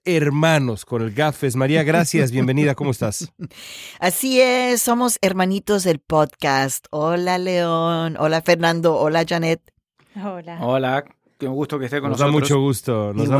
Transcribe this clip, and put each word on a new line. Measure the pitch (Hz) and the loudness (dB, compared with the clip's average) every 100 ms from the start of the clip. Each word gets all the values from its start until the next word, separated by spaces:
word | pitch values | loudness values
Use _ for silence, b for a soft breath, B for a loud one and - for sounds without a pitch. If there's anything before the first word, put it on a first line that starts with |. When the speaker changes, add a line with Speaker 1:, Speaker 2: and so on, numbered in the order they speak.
| 185 | 0
Speaker 1:
hermanos | 165 147 143 160 156 127 107 - | 2 2 2 4 4 2 -4 -4
con | 117 | -4
el | 113 | -2
GAFES. | 107 151 131 139 120 | 0 -2 0 -4 0
María, | 135 156 | 2 2
gracias, | 147 165 165 160 135 | 2 2 2 2 0
bienvenida, | 127 127 135 147 131 | 0 0 2 0 0
¿cómo | 143 | -2
estás? | 123 113 - 165 - | -2 -4 -6 -10 -12
Speaker 2:
<laughs> | 175 - - - - - | -16 -16 -20 -18 -18 -4
Así | - - 262 254 | -2 -2 0 4
es, | 254 254 254 240 | 4 4 0 0
somos | - 233 247 - | 0 0 0 0
hermanitos | 190 185 185 196 - 208 | 0 2 0 0 0 0
del | 185 151 | 2 0
podcast. | - 156 151 - 151 135 135 - - | 0 0 0 0 0 0 0 -4 -8
Hola, | 151 156 175 180 180 | -4 -2 -2 -2 -2
León. | 185 180 170 165 165 165 165 156 | 0 0 0 0 0 -2 -4 -2
Hola, | 156 160 | 0 0
Fernando. | 165 170 170 165 165 143 | 2 2 2 2 2 2
Hola, | 151 165 165 | 2 0 0
Janet. | 175 165 165 _ _ _ _ _ 202 | 0 0 -2 _ _ _ _ _ -14
Speaker 3:
Hola. | 202 180 165 170 | -12 -12 -14 -8
Speaker 4:
Hola. | 123 131 131 135 143 _ _ - | -2 0 0 -4 -6 _ _ -10
Qué | 135 | -8
gusto | 135 147 147 | -6 -6 -6
que | 127 | -4
esté | 143 | -4
con | 127 | -4
Speaker 1:
Nos | 113 | 0
da | 143 | 2
Speaker 4:
nosotros. | 151 143 | 2 2
Speaker 1:
mucho | 143 | 2
gusto, | 139 131 - 110 104 | 2 -2 -2 -2 -2
nos | 104 117 | -2 2
da | |
Speaker 2:
Igual, | 135 | 2